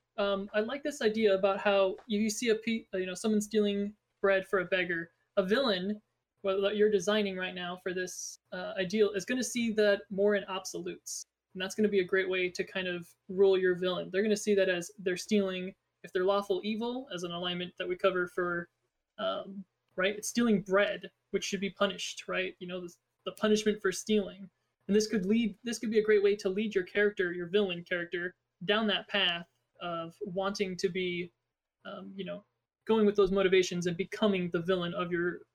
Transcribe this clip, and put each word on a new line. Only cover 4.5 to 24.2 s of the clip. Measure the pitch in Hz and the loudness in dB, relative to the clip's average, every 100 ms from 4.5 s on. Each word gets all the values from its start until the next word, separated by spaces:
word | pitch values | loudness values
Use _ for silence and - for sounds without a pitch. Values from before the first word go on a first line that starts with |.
| 196 | -2
a | 175 | 0
beggar. | 185 180 170 170 _ _ - | 0 0 -4 -6 _ _ -2
A | |
villain, | 185 226 262 185 190 214 - _ _ _ | 2 2 2 0 -2 -6 -10 _ _ _
well, | 196 190 | -2 0
that | 202 208 | 0 4
you're | 208 | 4
designing | 202 175 214 202 185 | 4 2 2 0 -2
right | 185 | -6
now | 180 180 180 | -6 -8 -8
for | - | -6
this, | 180 185 - - - _ | -4 -6 -8 -14 -16 _
uh, | 185 180 - | -10 -6 -4
ideal | 180 214 202 | -2 2 2
is | 202 180 | 2 -4
gonna | 254 | -4
see | 240 240 233 | -4 -2 -2
that | 208 208 202 - | 2 4 2 -2
more | 190 208 202 | 0 2 2
in | 185 | -2
absolutes. | 190 - 175 175 175 - - - _ _ | -8 -8 -8 -8 -10 -12 -14 -14 _ _
And | 185 | -8
that's | 190 - | -6 0
gonna | 208 | 2
be | 202 | 2
a | 180 | 2
great | 190 190 | 0 0
way | 185 180 | 0 -2
to | 180 | -4
kind | 185 190 185 | -6 -6 -4
of | 175 170 _ - | -6 -10 _ -6
rule | 185 196 190 | 4 6 6
your | 185 175 | 4 2
villain. | 180 175 170 | 0 -2 -2
They're | 185 | 0
gonna | 214 208 | 2 2
see | - 196 | 2 4
that | 190 | 4
as | 180 170 - | 0 -4 -6
they're | 185 180 | -4 -4
stealing, | - 208 190 185 185 - _ _ 180 | 0 2 2 -2 -8 -12 _ _ -6
if | |
they're | 190 | 0
lawful | 185 202 202 185 | 2 2 0 -2
evil, | 202 220 240 247 262 | -2 -4 -4 -6 -8
as | 180 | -8
an | 175 | -8
alignment | 170 180 175 180 - | -6 -6 -6 -6 -8
that | 180 | -6
we | 180 | 0
cover | 190 180 180 | 0 0 -2
for, | - 180 175 175 _ _ _ _ - | -2 -2 -2 -6 _ _ _ _ -6
um, | 190 196 196 196 190 _ _ - | -4 -4 -6 -12 -16 _ _ -4
right? | 185 208 | -2 -2
It's | - | -4
stealing | - 240 208 | 0 4 2
bread, | - 190 196 175 180 - _ | 4 2 2 -2 -10 -18 _
which | 196 | -4
should | - 196 | -4 -4
be | 196 | -4
punished, | - 202 180 - - - | -2 -2 -2 -10 -10 -6
right? | 180 185 - | -4 -4 -8
You | 180 | -10
know, | 185 | -10
the, | 175 - _ _ - | -10 -16 _ _ -12
the | |
punishment | - 220 214 214 208 | -2 2 4 2 0
for | 190 | 0
stealing. | 180 - 214 | -2 0 0